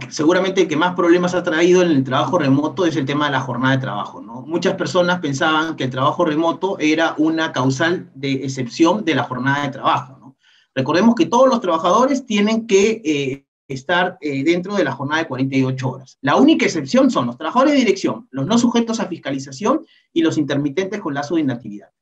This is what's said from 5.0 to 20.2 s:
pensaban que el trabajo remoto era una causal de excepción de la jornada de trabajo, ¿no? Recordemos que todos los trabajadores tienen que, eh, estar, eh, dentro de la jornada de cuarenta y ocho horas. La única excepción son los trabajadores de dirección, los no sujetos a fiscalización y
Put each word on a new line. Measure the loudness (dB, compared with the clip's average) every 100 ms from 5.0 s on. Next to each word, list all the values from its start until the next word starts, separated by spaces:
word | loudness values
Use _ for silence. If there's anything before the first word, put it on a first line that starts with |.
| 2 0
pensaban | -2 -2 0 0 -2 -4
que | -6
el |
trabajo | 0 0 0
remoto | 0 0 0 -2 -4 -2
era | 0 2 0 0
una | 0 0 -2
causal | -2 -2 0 0 -2 -6
de | -10 -4
excepción | -4 -4 -6 -8 0 2 2
de | 0 -2
la |
jornada | -2 -4 -2 -2
de | -2
trabajo, | -4 -2 -2 -4 -16
¿no? | -20 -20 _ _ _ -4
Recordemos | 0 2 4 4
que | 2
todos | 4 4
los | 4
trabajadores | 0 0 2 2 2 0 -2
tienen | 0 2 0 2
que, | 4 4 2
eh, | -2 -2 -2 -6 _ _ -14
estar, | -10 -2 0 0 -4
eh, | -6 -2
dentro | 0 0 -2 -2
de |
la | -2
jornada | -2 -4 -4
de | -4
cuarenta | -4 -2 0
y |
ocho | 0 -2 -6
horas. | -8 -14 _
La | 0 4
única | 6 4 2
excepción | -2 0 2 4
son | 2 -2
los | -4
trabajadores | -2 2 4
de | 4
dirección, | 2 0 -2 -6 -8
los | -6 0
no | 2
sujetos | 4 2 0 -4
a | -6
fiscalización | -8 -6 -8 -8 -4 -2 -2 -4 _ _
y | 0